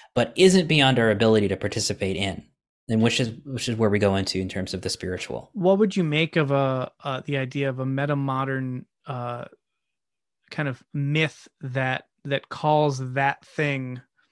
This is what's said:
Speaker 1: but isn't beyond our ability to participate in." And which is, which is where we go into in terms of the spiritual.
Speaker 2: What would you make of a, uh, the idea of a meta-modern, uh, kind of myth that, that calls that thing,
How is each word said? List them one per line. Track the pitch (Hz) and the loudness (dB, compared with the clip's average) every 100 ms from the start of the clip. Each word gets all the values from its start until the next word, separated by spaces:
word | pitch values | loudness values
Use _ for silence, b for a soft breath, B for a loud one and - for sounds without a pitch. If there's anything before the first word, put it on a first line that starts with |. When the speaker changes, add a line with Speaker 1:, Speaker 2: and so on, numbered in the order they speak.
| B | B
Speaker 1:
but | 120 120 - | -2 0 6
isn't | 185 185 160 | 6 6 4
beyond | 156 135 120 | 4 6 6
our | 113 | 4
ability | 101 113 110 98 | 4 6 6 4
to | 95 | -2
participate | 101 110 - 104 95 92 | -4 -4 -4 -2 -4 -2
in." | 98 87 - _ _ _ - | -4 -6 -14 _ _ _ -2
And | 110 | 2
which | 113 - | 2 2
is, | 117 - 143 | -2 -6 -10
which | 123 - | -8 -4
is | 110 | 0
where | 107 | 2
we | 104 | 4
go | 101 98 | 2 2
into | 95 95 | -2 -4
in | 92 | -4
terms | 98 92 | -6 -6
of | 92 | -6
the | 92 | -6
spiritual. | - 90 90 - 110 - | -6 -8 -8 -8 -10 -10
Speaker 2:
What | 214 175 196 | -2 2 4
would | 214 190 | 2 2
you | |
make | 160 151 160 170 | 0 0 0 0
of | 139 | 2
a, | 139 135 131 - _ | 2 0 -2 -6 _
uh, | 143 127 | -10 -8
the | - 139 | -4 -4
idea | 131 139 139 | -4 -4 -4
of | 127 | -4
a | 131 | -4
meta-modern, | 135 143 143 139 131 135 135 131 127 - _ - | -2 -2 -2 -2 -2 -2 -4 -6 -8 -12 _ -12
uh, | 127 120 120 - _ _ _ _ _ _ _ _ _ _ | -8 -8 -10 -12 _ _ _ _ _ _ _ _ _ _
kind | - 143 | -6 -4
of | 127 _ | -6 _
myth | 147 143 151 156 - - _ | -6 -2 0 0 -4 -20 _
that, | 135 131 131 131 _ _ 143 | -8 -4 -2 -4 _ _ -6
that | 139 - | -6 -6
calls | - 151 151 151 131 127 | -4 0 2 2 -2 -6
that | 131 135 - | -2 -2 -2
thing, | _ - 147 139 127 127 _ _ _ | _ -4 -2 -2 -8 -12 _ _ _